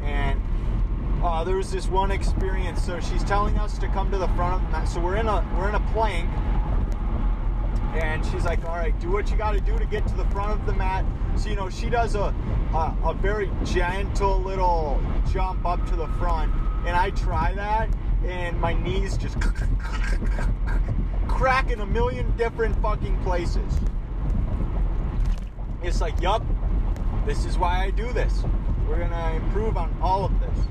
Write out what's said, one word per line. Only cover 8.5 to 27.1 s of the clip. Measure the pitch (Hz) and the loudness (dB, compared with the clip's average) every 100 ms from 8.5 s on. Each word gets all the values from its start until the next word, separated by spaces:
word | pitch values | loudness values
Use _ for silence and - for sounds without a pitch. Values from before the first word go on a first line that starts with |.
| 165 165 | 0 -2
"All | 170 | -2
right, | 165 165 | 0 0
do | 180 | 0
what | 196 208 | 0 2
you | - | 0
gotta | 165 208 | 2 2
do | - 220 | 2 2
to | - | 0
get | 208 208 | 0 0
to | 202 | 0
the | 196 | 0
front | 196 202 | 0 0
of | 214 - | 0 0
the | |
mat." | 202 185 190 185 - - 196 | 0 2 0 0 -2 -2 0
So, | 214 | 0
you | 208 | -2
know, | 190 | -2
she | - 220 | -2 0
does | 240 233 208 | 2 2 2
a, | 180 - - - - | 0 0 -2 0 0
a, | 160 160 156 165 | 0 0 0 0
a | |
very | 160 190 214 190 - | 0 0 0 0 -2
gentle | - 175 175 196 - - 196 190 | 0 2 0 0 0 2 2 2
little | 190 190 185 170 156 127 - - - | 0 0 2 2 2 0 0 0 2
jump | 185 185 185 175 | 2 0 0 0
up | 175 170 | 0 0
to | 175 | -2
the | - - | 0 0
front. | 175 165 156 - - - 160 | 0 2 2 2 2 0 0
And | 175 | 2
I | 190 | 2
try | 185 - 170 165 | 0 0 0 0
that, | 185 208 220 220 - - - 180 | 0 0 0 0 -2 0 0 0
and | 185 170 170 | -2 -4 -2
my | 170 | 0
knees | 165 170 180 147 - | 0 0 0 0 -2
just | 170 - | -2 0
<laughs> | - - - - - - - - - - - - - - - - - - - | 0 0 0 0 -2 -2 0 0 0 0 0 0 0 0 0 0 -2 -2 0
crack | - 262 254 269 | 2 2 2 0
in | 220 | -2
a | 208 | 0
million | 233 240 247 226 - | 0 0 0 -2 0
different | 233 226 226 - | -2 0 0 2
fucking | 214 208 202 196 | 0 0 0 0
places. | - 175 170 - - - - - - - - - - - - - - - - - - - - - - - | 0 0 0 0 0 0 0 -2 -4 -4 -2 0 0 0 -2 0 0 0 -2 0 0 0 -4 -8 -8 -6
It's | 175 170 | -2 0
like, | 151 - | 0 0
"Yup, | 180 220 - - - - - - - | 0 0 0 -2 0 0 0 -2 -2